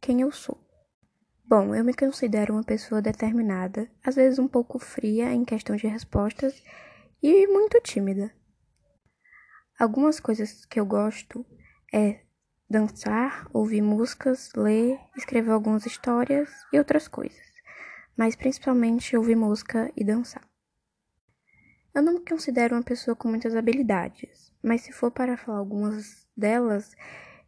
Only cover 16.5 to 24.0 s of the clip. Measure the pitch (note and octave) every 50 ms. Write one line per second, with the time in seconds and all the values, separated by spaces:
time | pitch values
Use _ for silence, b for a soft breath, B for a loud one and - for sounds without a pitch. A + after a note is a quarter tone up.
16.5 | - - - - C#4 D4 C#4+ - - D4+ - - - - - - - - - _
17.5 | _ _ B B B B B B B B B B - A3+ A3+ A3+ - - - C4
18.5 | C4+ - - C4+ B3+ A#3+ A#3 A3+ A#3 B3 - - B3 A3+ A3 A#3 A3+ A3+ A3 G#3
19.5 | G#3 G#3 - - - A3+ A3+ C#4 - - G#3 G#3 A3 A#3+ A#3+ - - - _ _
20.5 | _ _ _ _ _ _ _ _ _ _ _ _ _ _ _ _ _ _ b b
21.5 | b b b b b b b b - C#4+ D4+ E4+ F4 F4 F4 - E4 D#4+ - C#4+
22.5 | A#3+ B3 A#3 A#3 A#3 A#3+ B3 - A#3+ - - A#3+ A#3 - - A#3 A3+ A3+ - A3+
23.5 | A3+ A3+ A#3 A#3 A#3+ C#4 B3 G#3+ G3 F3